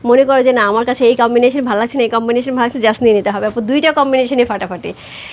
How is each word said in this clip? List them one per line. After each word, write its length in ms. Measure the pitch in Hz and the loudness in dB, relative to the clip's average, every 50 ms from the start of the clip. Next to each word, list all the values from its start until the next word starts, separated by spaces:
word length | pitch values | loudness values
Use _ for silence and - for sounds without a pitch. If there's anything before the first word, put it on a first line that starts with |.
| - | 0
মনে 200 | 240 240 262 277 | 2 4 4 4
করো 180 | 262 269 262 262 | 4 2 2 2
যে 100 | 262 254 | 2 2
না 120 | 240 208 | 2 2
আমার 180 | 202 208 226 240 | 0 0 0 -2
কাছে 200 | 247 254 - 262 | -2 -2 2 2
এই 100 | 233 254 | 2 2
কম্বিনেশন 460 | 254 233 226 240 240 247 262 254 285 | 2 2 2 2 2 2 2 0 0
ভালো 180 | 254 240 208 208 | -4 -2 -2 -2
লাগছে 180 | 233 240 - | -2 -2 -2
না, 60 | 277 233 | -2 -2
এই 60 | 214 | 0
কম্বিনেশন 420 | 233 226 226 233 240 247 254 269 | -2 -2 -2 0 -2 -2 -2 -2
ভালো 100 | 254 254 | -2 -2
লাগছে, 260 | 233 247 247 254 220 | -2 -2 -2 0 0
just 160 | 214 226 - 247 | 0 0 2 2
নিয়ে 120 | 226 214 | 2 2
নিতে 140 | 202 185 202 | 2 0 -2
হবে। 180 | 202 202 208 | -4 -2 -4
আপু 140 | 214 208 240 | -4 -4 -4
দুইটা 300 | 214 208 269 302 302 320 | -4 0 0 0 2 2
কম্বিনেশনই 540 | 294 302 277 269 262 262 254 240 277 247 240 | 2 2 0 2 2 0 0 0 0 -2 0
ফাটাফাটি। 480 | 233 208 190 196 180 185 - - 165 - - - - - - - - | -2 -2 -6 -6 -8 -10 -10 -10 -12 -12 -14 -18 -20 -20 -18 -18 -18